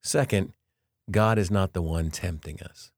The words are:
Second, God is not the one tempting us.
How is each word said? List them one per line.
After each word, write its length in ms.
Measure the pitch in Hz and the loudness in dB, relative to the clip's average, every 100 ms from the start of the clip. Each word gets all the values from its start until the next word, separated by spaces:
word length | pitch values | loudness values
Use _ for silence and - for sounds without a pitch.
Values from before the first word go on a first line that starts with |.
Second, 500 | - 151 135 101 95 - _ _ _ _ - | -2 0 2 0 0 -8 _ _ _ _ -2
God 280 | 101 110 110 | 2 4 4
is 120 | 92 | 2
not 220 | 101 95 | 2 0
the 100 | 90 | -2
one 280 | 82 82 82 | -2 0 -2
tempting 500 | - 90 80 73 76 | -4 -6 -6 -10 -12
us. 320 | - - - | -14 -18 -20